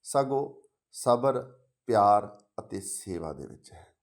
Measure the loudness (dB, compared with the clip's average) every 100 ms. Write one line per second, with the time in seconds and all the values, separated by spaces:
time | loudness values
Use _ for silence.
0 | 0 0 0 -2 -4 -12 _ _ _ -6
1 | 2 2 2 0 -6 _ _ _ 0 4
2 | 6 4 2 -16 _ -16 -12 -12 -10 -14
3 | -8 -8 -8 -10 -14 -18 _ -20 -20 _